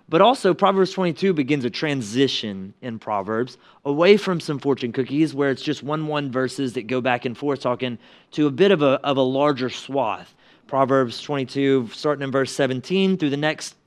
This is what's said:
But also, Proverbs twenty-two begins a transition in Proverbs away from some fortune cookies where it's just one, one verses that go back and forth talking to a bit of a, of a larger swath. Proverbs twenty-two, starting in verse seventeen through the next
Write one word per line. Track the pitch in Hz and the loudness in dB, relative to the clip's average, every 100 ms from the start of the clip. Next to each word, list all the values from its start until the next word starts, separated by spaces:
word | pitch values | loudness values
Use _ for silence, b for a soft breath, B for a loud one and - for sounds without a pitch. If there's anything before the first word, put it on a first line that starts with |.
| _ | _
But | 165 | 4
also, | 208 269 190 | 6 4 2
Proverbs | 151 196 190 185 | 2 2 4 0
twenty-two | 190 180 151 196 | 0 -4 0 0
begins | 160 127 147 120 | 0 0 0 -2
a | |
transition | - 156 139 104 120 135 - 110 95 95 - | -4 -2 -2 -2 2 2 0 -6 -8 -12 -14
in | 127 110 | -12 -10
Proverbs | - 104 98 110 127 - b b | -4 -4 -2 -4 -4 -8 b b
away | 143 147 175 208 | -4 4 6 6
from | 190 170 | 4 -4
some | - 143 | -4 -4
fortune | 143 131 123 | 0 0 -2
cookies | 123 120 143 156 | -4 -2 0 0
where | 135 139 | 0 -2
it's | 127 | 0
just | 151 143 | -4 -6
one, | 127 151 156 | -4 -6 -4
one | 147 139 | -4 -2
verses | 127 127 - 135 | -2 -2 -2 -4
that | 123 110 | -4 -4
go | 127 | -2
back | 127 120 127 | 0 0 -2
and | 110 | -6
forth | 147 135 | -4 -2
talking | 127 120 127 117 b b b | -2 -4 -4 -8 b b b
to | - 147 | 0 0
a | |
bit | 135 196 | 4 4
of | 180 | 6
a, | 143 139 | 4 2
of | 139 135 | 0 0
a | |
larger | 131 135 147 131 127 | 2 2 2 0 -4
swath. | - - 139 113 92 - _ b b _ | -6 -6 -4 -2 -4 -12 _ b b _
Proverbs | 135 131 135 123 - | 0 2 4 2 -2
twenty-two, | - 143 127 139 139 135 113 | -6 -6 -4 -2 2 2 0
starting | - 151 143 | -4 -4 -2
in | 139 | -2
verse | 135 131 | -2 -2
seventeen | - 135 127 - 190 190 185 | 0 -2 -2 -2 0 2 2
through | 151 | 0
the | 139 | 0
next | 156 156 - - | -2 -4 -8 -16